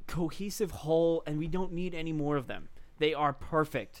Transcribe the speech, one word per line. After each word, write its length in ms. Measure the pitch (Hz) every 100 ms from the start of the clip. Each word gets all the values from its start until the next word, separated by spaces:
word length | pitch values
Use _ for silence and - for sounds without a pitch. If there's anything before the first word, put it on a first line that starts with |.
| -
cohesive 640 | 165 170 - 202 - 196
whole, 520 | - 151 160 165 165 156
and 120 | 151
we 100 | 165
don't 240 | 180 185
need 220 | 170 180
any 180 | 165 160
more 240 | 156 143 147
of 100 | 120
them. 220 | 98 87 - - -
They 140 | 151
are 220 | 147 147
perfect. 680 | 135 - 160 151 131 101 -